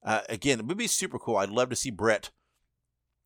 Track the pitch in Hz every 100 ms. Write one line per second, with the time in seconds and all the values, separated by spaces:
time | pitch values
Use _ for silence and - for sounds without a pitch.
0 | 104 107 - 110 139 120 113 196 233 -
1 | 185 120 - 104 98 110 127 120 131 95
2 | 113 104 - _ _ _ _ _ _ _
3 | _ _